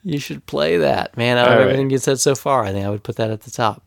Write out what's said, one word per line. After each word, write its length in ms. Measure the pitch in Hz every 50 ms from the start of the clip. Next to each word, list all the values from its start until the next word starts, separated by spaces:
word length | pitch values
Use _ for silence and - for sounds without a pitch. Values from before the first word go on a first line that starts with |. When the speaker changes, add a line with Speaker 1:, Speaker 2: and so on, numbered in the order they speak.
| _
Speaker 1:
You 140 | 196 156
should 300 | 143 - - 156 143 _
play 300 | - - 143 147 160 170
that, 380 | 175 156 139 131 - - - _
man. 220 | 120 117 120 123
Out 80 | 123 120
of 60 | 123
Speaker 2:
All 60 | 117 113
right. 40 | -
Speaker 1:
everything 260 | 131 135 135 135 135
you 80 | 135 131
said 200 | - - 135 127
so 140 | - 151 135
far, 300 | - - 147 139 127 110
I 80 | 98
think 120 | 98 98 98
I 40 | 101
would 140 | 104 104 _
put 140 | - 113
that 120 | - 113 110
at 120 | 110 107
the 100 | - -
top. 320 | - - 123 107 107 - _